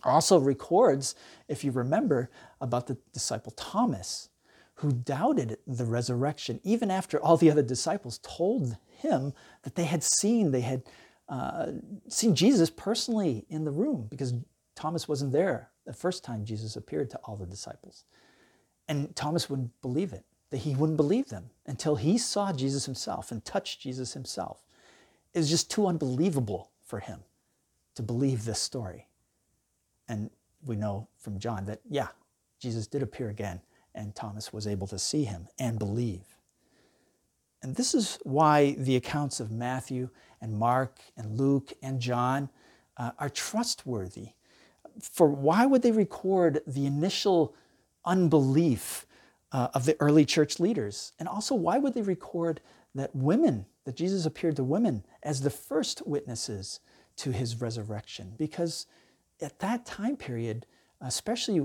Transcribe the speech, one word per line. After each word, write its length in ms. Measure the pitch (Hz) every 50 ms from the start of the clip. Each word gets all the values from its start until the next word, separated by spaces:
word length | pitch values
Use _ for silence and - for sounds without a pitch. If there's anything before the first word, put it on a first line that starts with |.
| -
also 340 | 123 135 160 156 - 190
records, 760 | 156 135 139 135 - - - 170 208 254 175 135 139 135 - - - - - - - _
if 160 | - 143 - -
you 80 | 139
remember, 580 | 120 127 123 131 160 220 294 196 143 120 123 - - - - - _ -
about 240 | 135 117 123 123 123
the 100 | - 127 - _ _ -
disciple 380 | - - - 110 110 - 113 -
Thomas, 720 | - - - - 208 247 214 123 87 - - - - - - _ _ _ _ _ _ _ _ _
who 160 | - 147 147
doubted 640 | 127 120 120 - 135 143 208 294 285 190 120 113 110 - _
the 200 | - 123 117 120
resurrection, 760 | 110 117 123 120 127 123 120 135 151 156 - - - 117 - -
even 280 | 190 226 233 226 196
after 280 | 185 190 - - - 143
all 160 | - 156 165
the 140 | - 170 156
other 140 | 147 151 131
disciples 560 | 117 127 - - 160 196 202 - 123 - -
told 560 | - - - - 170 202 254 240 139 120 110 - _ _
him 440 | - - - 214 - 131 139 143 - - - - - _ -
that 100 | 127 -
they 120 | 175 170
had 180 | 143 175 151 -
seen, 480 | - - - 202 208 240 226 196 147
they 100 | 131 127
had, 220 | 117 131 131 127 - - - - - - _ _ _
uh, 440 | - 139 127 131 - - 170 - - - - - - 202 - -
seen 280 | - - - 214 226 156
Jesus 340 | - 180 254 277 185 165 160
personally 800 | - - - 196 226 - - 240 226 214 190 151 117 104 - -
in 160 | 156 156 156
the 60 | 147
room, 340 | 139 165 247 311 254 139 107
because 280 | 107 135 135 139 123 120 120 - - _ _ _ _ _
Thomas 320 | - - 156 170 165 -
wasn't 240 | - 147 131 143 131
there 400 | 127 151 190 185 123 - - - _ _ _
the 80 | - -
first 300 | - - 185 180 - -
time 220 | 131 117 107 104
Jesus 300 | 113 110 107 110 110 -
appeared 340 | 113 - - 147 156 135 -
to 80 | - - -
all 120 | 117 104
the 120 | 101 92
disciples. 580 | 90 101 - - - - - - - - - _ _ _ _ _ _ _ _ _ _ _ _ _ _ _ _ _
And 280 | - 147 143 143 - -
Thomas 340 | - - 151 170 165 - -
wouldn't 320 | 139 131 123 117 - _
believe 320 | - 127 123 156 202 156 101
it, 120 | 92 - _ _ _ _ _
that 60 | -
he 180 | 123 - 151 131
wouldn't 220 | 135 156 156 156
believe 320 | 156 143 147 208 254 269 -
them 200 | - 90 - - - _ _
until 300 | 143 127 - - 156 151
he 240 | 101 117 160 214 240
saw 340 | - - - 202 202 196 160
Jesus 320 | 131 135 135 139 139 -
himself 460 | 139 120 - - - - - - -
and 120 | 117 107 -
touched 380 | - - 196 - - - -
Jesus 320 | - 131 127 131 127 - -
himself. 500 | 139 123 - - 95 87 - - - _ _ _ _ _ - - _ _ _ _ _ _ _ -
It 60 | 175
was 100 | 156 143
just 220 | 170 160 - -
too 160 | - 220 202
unbelievable 840 | 185 170 156 143 127 127 131 170 196 147 135 117 104 107 110 - - _ _ _
for 140 | - 117 101
him 220 | - - - - - _ _ _ _ _ _ _ _ _ _ _ _ _ -
to 80 | - 117
believe 420 | 107 120 123 139 135 131 107 110
this 140 | 117 104 -
story. 480 | - - - 127 107 92 85 104 - _ _ _ _ _ _ _ _ _ _ _ _ _ _ _ _ _ _ _ _ -
And 200 | 113 104 107 - - _ _ _ _ _ 151
we 120 | 127 110
know 320 | 104 107 104 98 101 110 - _
from 200 | _ - 113 101
John 280 | 98 110 117 110 98 98
that, 160 | 104 110 - - 226
yeah, 180 | 147 139 110 - - _ _ _ _ _ _ _ _ -
Jesus 260 | - 120 113 113 104
did 160 | - - 139 131
appear 240 | 107 - - 123
again, 320 | 107 104 110 104 98 87 87 - _ _ _ _ _ -
and 220 | 110 107 104 -
Thomas 380 | - 107 107 101 107 - - -
was 120 | 107 104
able 220 | 104 101 95 98
to 100 | 98 101
see 280 | 90 - - - 151 135
him 240 | 104 95 85 95 - _ -
and 180 | 131 117 113
believe. 460 | 107 104 98 107 120 123 110 90 95 - - _ _ _ _ _ _ _ _ _ _ _ _ _ _ _ _ _ _ _ _ _ _ _ _ _ _
And 140 | - 131 135
this 180 | 240 254 - -
is 240 | 254 202 - - - -
why 520 | 139 131 151 160 151 151 147 143 143 -
the 180 | 139 131 135 127
accounts 460 | 123 - - 156 147 147 131 - -
of 100 | 117 107
Matthew 580 | 110 117 120 123 131 131 - - 131 127 127 127 - _ - - _ _
and 180 | 120 113 107
Mark 420 | 104 117 120 123 131 131 131 - - - - _
and 200 | - 107 107 107
Luke 360 | 123 135 139 139 135 139 - - - 135
and 160 | 131 135 127
John, 500 | 120 127 123 123 123 127 135 143 139 135 - _ _ - _ _ _ _ _
uh, 160 | - 120 123 - -
are 80 | 143
trustworthy. 1040 | 139 - - - - 214 220 233 240 - - - 135 120 104 92 90 - - 104 107 - _ _ _ _ _ _ _ _ _ - - - -
For 260 | - - - - 165
why 380 | 143 143 139 139 156 170 220 254
would 160 | 277 269 247
they 100 | 247 233
record 680 | 220 220 196 - - - - 190 190 185 175 160 143 156 -
the 200 | 151 127 139 139
initial 680 | 139 143 147 165 190 - - - 202 180 165 147 - - - _ _ _ _ _ _ _ _ -
unbelief, 1000 | 170 185 185 180 151 160 147 135 131 135 165 170 151 117 95 - - - - - _ _ - - _ _ _ _ _
uh, 160 | - 131 123 - -
of 100 | 135 123
the 140 | 156 151 -
early 240 | 147 147 151 160 143
church 340 | - - 160 147 - -
leaders? 540 | - 170 214 226 143 107 104 104 - - - - -
And 80 | 160
also, 260 | - 196 214 - - 277
why 260 | 202 165 170 208 285
would 140 | 285 269 220
they 80 | 240
record 600 | 202 196 180 - - - - 165 170 165 156 - - - - _ _ _ -
that 180 | 135 139 - -
women, 520 | 135 131 151 196 285 330 170 123 101 98 - _ _ -
that 140 | 135 127
Jesus 280 | - 170 185 196 185 160
appeared 300 | 156 - - 180 165 147
to 80 | 139 127
women 400 | 127 160 214 240 185 123 101 - _ _ _
as 200 | - 147 143 131
the 80 | 135 139
first 580 | - - - - 285 311 240 - - - -
witnesses 720 | 160 147 143 - 131 117 - - - 107 95 95 - - - _ _ _ _ _ _ _
to 140 | - - 139
his 280 | 117 110 123 113 117 117
resurrection? 720 | 123 113 113 113 104 107 104 110 - - - - 95 92 113
Because 480 | 117 156 156 - 180 170 165 - - - - _ _ _ _ _ _ _ _ _ -
at 200 | 156 143 - -
that 260 | 196 202 240 240 -
time 320 | - - 202 208 254 285
period, 480 | - - 135 120 117 117 113 107 120 - - _ _ _ _ _ -
especially 580 | 131 123 - - - 208 240 240 - 226 202 156